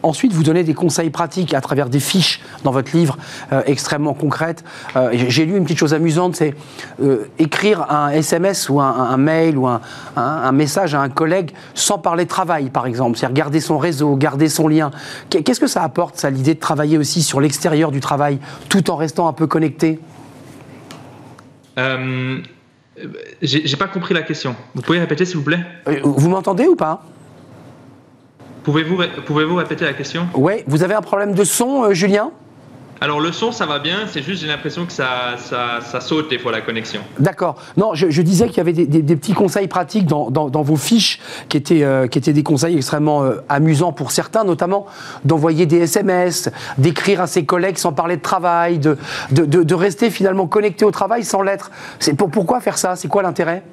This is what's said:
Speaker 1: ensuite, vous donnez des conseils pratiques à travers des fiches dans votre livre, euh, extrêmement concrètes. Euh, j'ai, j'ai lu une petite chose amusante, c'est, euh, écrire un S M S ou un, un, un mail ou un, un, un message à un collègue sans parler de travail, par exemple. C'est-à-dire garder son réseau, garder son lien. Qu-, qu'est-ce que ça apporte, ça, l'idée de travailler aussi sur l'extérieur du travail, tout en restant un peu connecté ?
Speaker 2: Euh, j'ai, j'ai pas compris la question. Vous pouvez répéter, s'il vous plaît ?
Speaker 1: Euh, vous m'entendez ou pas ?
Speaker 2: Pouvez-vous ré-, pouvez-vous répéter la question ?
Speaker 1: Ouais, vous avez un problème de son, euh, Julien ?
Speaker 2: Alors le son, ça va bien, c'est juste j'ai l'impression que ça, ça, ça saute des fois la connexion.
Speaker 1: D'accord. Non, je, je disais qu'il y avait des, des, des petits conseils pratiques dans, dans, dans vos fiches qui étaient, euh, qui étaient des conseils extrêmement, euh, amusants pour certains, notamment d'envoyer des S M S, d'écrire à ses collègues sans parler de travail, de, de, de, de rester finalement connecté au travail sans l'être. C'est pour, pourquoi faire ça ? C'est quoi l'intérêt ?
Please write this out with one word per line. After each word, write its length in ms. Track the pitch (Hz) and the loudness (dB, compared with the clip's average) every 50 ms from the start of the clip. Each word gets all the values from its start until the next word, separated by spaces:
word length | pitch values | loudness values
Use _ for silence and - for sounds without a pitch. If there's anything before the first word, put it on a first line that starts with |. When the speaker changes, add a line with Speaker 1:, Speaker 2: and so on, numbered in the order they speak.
Speaker 1:
ensuite, 320 | - 160 147 - - 254 190 | 2 0 0 2 0 2 2
vous 80 | 160 | 4
donnez 220 | 156 160 160 180 175 | 4 4 4 4 2
des 100 | 160 151 | 2 0
conseils 340 | - 185 165 - - 165 165 | 0 0 0 0 0 -2 -2
pratiques 460 | 143 - 170 156 - 185 180 143 147 | -2 -2 -4 -4 -2 -4 -2 0 -2
à 80 | 135 | -2
travers 260 | - - 147 131 143 123 | -2 0 0 0 0 2
des 120 | 127 143 | 0 0
fiches 400 | 131 - - 190 156 - - - - - - - | 0 2 2 2 2 2 -2 -4 -10 -20 -18 -4
dans 100 | - 139 | -2 0
votre 220 | 127 135 131 - - | 0 0 -2 0 2
livre, 220 | 165 175 143 - - - - - - - - | 2 2 2 0 -4 -12 -16 -16 -16 -6 -2
euh, 100 | 139 135 - | -2 0 2
extrêmement 480 | - 143 127 - - 160 143 147 151 | 0 0 -2 -2 -4 -2 -2 -2 -2
concrètes. 520 | 139 147 156 143 139 - 160 165 165 - - - - - - - - | -2 -2 -2 -2 -2 -2 -4 -4 -6 -8 -14 -18 -18 -16 -16 -4 0
Euh, 120 | 135 127 117 | 0 2 2
j'ai, 180 | 117 120 123 123 | 2 0 0 2
j'ai 160 | 117 156 160 | 2 2 2
lu 100 | 160 202 | 2 2
une 60 | 196 | 0
petite 160 | 175 143 165 - | 0 0 2 0
chose 160 | 165 147 156 | 2 2 2
amusante, 420 | 156 165 165 147 170 180 180 175 | 2 2 2 2 2 2 0 0
c'est, 180 | - 160 151 143 - - - - - - - - - | 0 -2 -2 -2 -6 -16 -18 -18 -18 -16 -16 -6 0
euh, 240 | 135 139 135 110 104 - - - | 2 2 2 2 -2 -8 0 0
écrire 520 | 160 147 - - 185 214 208 165 147 123 | 0 0 0 0 2 2 2 2 0 -2
un 200 | 147 147 147 143 | 0 0 0 2
S 240 | 143 156 151 - 170 | 2 0 2 2 0
M 100 | 170 175 | 2 2
S 240 | 196 190 190 - - | 0 0 -2 -2 0
ou 140 | 139 143 | 2 2
un, 80 | 139 135 | 2 2
un, 220 | 123 127 127 117 | 2 0 0 0
un 40 | 131 | 2
mail 400 | 131 139 156 160 165 165 165 156 | 2 2 4 4 4 2 2 2
ou 100 | 135 127 | 2 0
un, 140 | 127 120 113 - - - - - - - | 0 0 -2 -6 -10 -18 -16 -18 -8 -4
un, 40 | 147 | -4
un 320 | 120 131 156 160 120 131 | -2 -2 -2 -2 0 2
message 420 | 135 139 151 135 - 190 196 160 147 | 4 4 2 2 2 0 0 2 2
à 60 | 143 | 0
un 80 | 139 135 | 0 0
collègue 440 | 135 - 160 156 175 196 180 147 - - - - | 0 0 0 2 2 0 -2 -4 -10 -16 -20 -14
sans 240 | - - - - 208 | -6 -4 0 0 -2
parler 280 | 185 - 180 170 170 180 | 0 0 -2 0 0 -2
de 40 | 175 | -2
travail, 400 | - - 185 165 175 156 139 127 | -2 -4 0 0 0 -2 -2 -2
par 180 | - 143 120 | -2 -2 -2
exemple. 300 | 127 113 120 131 117 117 | -2 -2 0 0 0 0
C'est-à-dire 180 | - 139 127 127 | -2 -2 0 0
garder 260 | 143 156 147 143 160 | 0 0 2 0 -2
son 180 | - - 160 143 | 0 0 0 0
réseau, 360 | 147 175 160 131 151 147 139 | 0 -2 0 0 2 2 2
garder 340 | 135 143 151 131 139 160 151 | 2 2 0 2 2 0 2
son 180 | - - 156 156 | 2 2 2 4
lien. 220 | 156 160 156 139 - - - - - - - - | 4 2 2 0 -6 -10 -16 -14 -16 -16 -6 -2
Qu-, 120 | - 170 | -2 0
qu'est-ce 180 | 151 - 247 - | 2 0 2 2
que 80 | 302 254 | 0 0
ça 140 | - 190 | 0 0
apporte, 340 | 170 151 - - 175 165 - | -2 0 0 -2 -2 -2 -4
ça, 120 | - - 143 | -4 -2 -2
l'idée 260 | 135 131 131 143 160 | 0 2 2 2 0
de 60 | 160 | 0
travailler 380 | - - 160 143 151 147 160 156 | 0 -2 0 0 2 2 2 2
aussi 240 | 143 123 - 175 | 2 0 0 0
sur 180 | 151 - - 135 | 0 2 2 2
l'extérieur 500 | 143 151 143 - - 175 156 147 165 151 | 2 2 0 0 0 2 2 2 2 2
du 100 | 135 139 | 0 -2
travail, 400 | - - 147 135 147 147 143 135 - - - - - - | -2 0 0 2 2 0 0 -2 -6 -12 -18 -18 -4 0
tout 220 | - 196 156 - | 2 2 2 2
en 60 | 175 | 0
restant 300 | 143 160 151 - - 175 | -2 -2 -2 0 0 0
un 60 | 165 | 0
peu 140 | 147 - 160 | 2 0 -2
connecté ? 540 | 143 - 160 160 151 127 - 170 160 160 156 - - - - - - - - - - - - - - - - - - - - - - - - - - - - - - - - _ _ _ 131 | 0 2 0 0 0 0 0 0 0 0 -2 -8 -20 -20 -20 -20 -20 -20 -20 -20 -20 -20 -20 -20 -20 -20 -20 -20 -20 -20 -20 -20 -20 -20 -20 -20 -20 -20 -20 -20 -20 -20 -20 _ _ _ -2
Speaker 2:
Euh, 600 | 127 135 131 127 127 131 127 127 127 131 131 - 180 - - _ _ _ _ _ _ _ _ - - - - - - - - _ | -2 -2 -2 -4 -4 -4 -4 -4 -4 -4 -6 -8 -10 -14 -20 _ _ _ _ _ _ _ _ -18 -16 -16 -14 -16 -16 -18 -8 _
j'ai, 260 | - 139 131 156 151 | -4 0 0 0 0
j'ai 100 | 131 139 143 | -2 -2 -2
pas 100 | 196 185 | -2 -2
compris 240 | - 190 175 - | -2 -6 -2 0
la 100 | 185 165 | -2 -2
question. 320 | 151 - 151 143 - 135 120 110 - - - | 0 -2 -6 -4 -4 -8 -8 -8 -14 -12 -12
Vous 80 | 139 | -8
pouvez 160 | 117 - 165 175 | -2 0 2 2
répéter, 260 | 170 - 151 147 185 | 2 0 0 0 0
s'il 140 | 180 180 160 | -2 -2 -4
vous 60 | 139 | 0
plaît ? 200 | 135 165 175 175 - - - - 143 | 0 0 0 -2 -8 -14 -8 -4 -2
Speaker 1:
Euh, 120 | 143 139 | -2 2
vous 260 | 143 147 139 131 143 170 | 2 2 4 4 4 4
m'entendez 380 | 185 190 - 190 190 180 262 | 2 0 0 0 2 4 4
ou 100 | 381 339 | 4 4
pas ? 280 | - 165 156 165 - - - - - - - - - - - - - - - - - - - - - _ _ _ _ _ _ _ _ - - - - | 4 2 -2 -2 -4 -8 -20 -20 -20 -20 -20 -20 -20 -20 -20 -20 -20 -20 -20 -20 -20 -20 -20 -20 -20 _ _ _ _ _ _ _ _ -20 -20 -20 -8
Speaker 2:
Pouvez-vous 340 | - 151 143 160 160 160 185 | -4 -2 -2 0 0 0 -2
ré-, 120 | 180 175 170 - - 127 | -2 -2 -4 -6 -12 -6
pouvez-vous 320 | - 147 151 156 156 180 | -2 0 0 0 0 0
répéter 300 | 180 156 151 170 160 170 | -2 -2 -4 -4 -4 -2
la 80 | 147 135 | -4 -4
question ? 340 | 135 135 - - 160 175 175 - | -6 -8 -8 -6 -4 -4 -2 0
Speaker 1:
Ouais, 300 | 135 135 175 208 240 - | 2 2 2 0 -2 -2
vous 160 | 139 143 151 | 0 0 2
avez 100 | 180 180 | 2 2
un 80 | 208 214 | 0 -2
problème 320 | - - 208 196 208 208 | 0 -2 -2 0 0 0
de 120 | 196 180 202 | 2 2 2
son, 400 | - - - 240 254 277 277 240 | 2 2 0 0 0 2 2 2
euh, 80 | 208 190 | 2 2
Julien ? 360 | 160 196 196 196 202 226 320 - - - - - - - - - - - - - - | 2 2 2 2 2 0 -2 -8 -14 -20 -20 -20 -20 -20 -20 -20 -20 -20 -20 -6 -4
Speaker 2:
Alors 180 | - 147 147 147 | -2 -2 0 0
le 140 | 156 170 | -2 -2
son, 200 | 170 - 226 233 | -2 -2 -4 -4
ça 120 | 233 - 190 | -2 -4 -4
va 140 | 151 147 143 | -2 -2 -2
bien, 220 | 139 156 180 202 214 | -2 -2 -4 -4 -4
c'est 160 | - - 151 | -6 -8 -8
juste 200 | 131 156 196 165 | -6 -6 -6 -6
j'ai 60 | 151 151 | -4 -6
l'impression 360 | 147 143 - 151 139 175 175 | -6 -4 -6 -8 -6 -6 -8
que 80 | 170 | -6
ça, 460 | - - 135 127 127 123 123 123 120 120 | -4 -4 -2 -2 -2 -4 -4 -6 -6 -8
ça, 420 | - - 131 123 120 120 120 117 | -8 -6 -4 -4 -4 -4 -4 -6
ça 220 | 117 - - 127 | -8 -8 -8 -8
saute 260 | - - 165 156 151 156 | -4 -2 -2 -2 0 -2
des 100 | - - | -4 -4
fois 140 | - 123 | -2 -4
la 80 | 110 110 | -4 -4
connexion. 400 | 107 - 113 113 110 - - 104 101 - - 135 | -4 -4 -6 -6 -6 -6 -10 -10 -12 -10 -2 0
Speaker 1:
D'accord. 380 | 139 190 180 - 185 165 143 - - - - - | 2 2 2 0 -4 -4 -4 -6 -16 -4 -2 0
Non, 160 | 202 220 165 | 0 0 0
je, 160 | 143 185 170 | 0 0 2
je 100 | 143 165 | 2 2
disais 280 | 170 165 202 165 240 233 | 2 4 4 4 2 2
qu'il 100 | - - | 2 0
y 20 | |
avait 140 | 175 170 170 | 0 0 2
des, 120 | 165 175 | 2 2
des, 140 | 139 147 165 | 2 2 2
des 160 | 151 143 170 | 4 2 0
petits 160 | 135 - - | 0 0 -2
conseils 340 | 180 - 208 180 - 208 196 | 0 2 2 0 2 -2 -4
pratiques 380 | 170 - 180 170 - - 214 185 | -2 -2 -4 -4 -2 0 0 2
dans, 260 | 147 156 147 135 110 | 2 2 0 0 0
dans, 200 | 131 156 151 139 | 0 -2 -2 0
dans 100 | 127 151 | 0 0
vos 160 | 147 143 160 | 2 2 0
fiches 440 | 143 - - 233 226 190 - - - - - - - - - | 0 2 2 2 4 4 0 -4 -6 -12 -16 -16 -16 -10 -2
qui 80 | - | -2
étaient, 260 | 147 143 - 180 156 | -2 2 4 4 4
euh, 240 | 147 139 135 131 131 | 4 4 4 2 2
qui 120 | 123 - 147 | 2 0 0
étaient 160 | 123 170 147 | 0 2 2
des 80 | 147 | 2
conseils 340 | 143 - 156 127 160 165 175 | 2 2 2 2 2 2 2
extrêmement, 480 | 147 127 - 156 147 151 151 147 147 139 | 0 0 0 0 0 2 2 2 2 2
euh, 120 | 131 113 95 - - | 0 0 -2 -2 -2
amusants 460 | 143 143 156 160 156 139 180 175 151 | 2 2 4 4 4 4 2 0 0
pour 180 | - 147 120 | -4 -6 -2
certains, 320 | - - - - - 220 220 | -2 -2 -2 0 0 0 2
notamment 400 | 190 165 - 180 175 196 202 202 - - - - - - - - | 2 0 0 0 0 0 -2 -4 -8 -18 -18 -18 -16 -16 -4 0
d'envoyer 400 | 139 165 156 147 165 156 151 180 | 2 2 4 2 2 4 2 4
des 140 | 151 165 170 | 4 4 4
S 180 | 170 160 - | 4 2 0
M 140 | 214 202 190 | 0 2 2
S, 400 | 180 180 180 180 165 - - 131 - - - - - | 2 2 2 0 0 -2 -6 -6 -8 -8 -14 -6 0
d'écrire 460 | 135 131 175 147 - - 196 202 175 | 2 2 2 2 2 2 2 2 2
à 40 | 180 | 0
ses 200 | 156 - 180 156 | 0 0 -2 0
collègues 320 | - 180 175 175 196 180 - | 2 0 0 0 0 -2 0
sans 160 | - 175 147 | -2 -2 0
parler 240 | 151 165 170 180 147 | 0 0 0 -2 -2
de 40 | |
travail, 560 | - - 202 185 170 175 170 170 170 175 175 160 | -2 -2 -2 0 2 2 2 2 2 2 0 2
de, 200 | 135 156 147 - - - - - - - | 2 2 2 0 -4 -10 -10 -10 -4 2
de, 160 | 131 156 165 | 2 4 4
de, 160 | 143 151 180 | 4 4 4
de 120 | 170 151 185 | 4 4 2
rester 360 | 165 180 208 160 - 233 220 | 2 2 0 2 2 0 0
finalement 360 | 165 - 190 190 185 196 185 | 2 2 0 2 2 0 0
connecté 380 | 151 - 214 208 214 165 - 214 | 2 2 2 2 2 2 2 2
au 60 | 208 | 2
travail 340 | - - 202 190 226 240 214 | 4 2 0 0 0 -2 -2
sans 160 | - - 190 | -2 -2 0
l'être. 300 | 196 196 196 196 - - - - - - - - | 0 0 -2 -4 -8 -16 -18 -18 -18 -18 -8 -2
C'est 140 | - 156 | 0 0
pour, 180 | 151 139 208 170 | 2 2 0 0
pourquoi 300 | 139 214 180 165 247 247 | 0 -2 0 0 0 0
faire 160 | - 208 165 | 0 -2 -2
ça ? 180 | - - 185 180 | 0 -2 -2 -2
C'est 140 | 175 - 151 | -4 -4 -2
quoi 140 | - 202 | 0 0
l'intérêt ? 400 | 190 180 - - 175 160 170 190 - - | 0 0 -2 -2 -2 -2 -2 -6 -8 -14